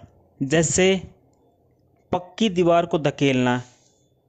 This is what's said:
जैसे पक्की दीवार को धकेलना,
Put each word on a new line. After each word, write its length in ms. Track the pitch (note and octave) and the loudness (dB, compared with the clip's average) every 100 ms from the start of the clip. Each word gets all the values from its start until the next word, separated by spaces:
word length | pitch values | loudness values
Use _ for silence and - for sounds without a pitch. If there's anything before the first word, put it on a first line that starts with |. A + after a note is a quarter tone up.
| - _ _ - | -14 _ _ -10
जैसे 600 | C3+ D3+ D#3+ - F#3 F#3+ - - _ _ _ _ _ _ _ _ _ | -2 0 0 0 0 0 -6 -20 _ _ _ _ _ _ _ _ _
पक्की 360 | F3+ F3 - A3 | -6 -6 -4 -2
दीवार 360 | F3+ E3+ E3+ E3+ | 2 2 2 2
को 120 | F3 | -2
धकेलना, 600 | C#3+ - C#3 B2+ B2 B2 - _ _ _ _ _ | -2 0 0 2 0 -2 -6 _ _ _ _ _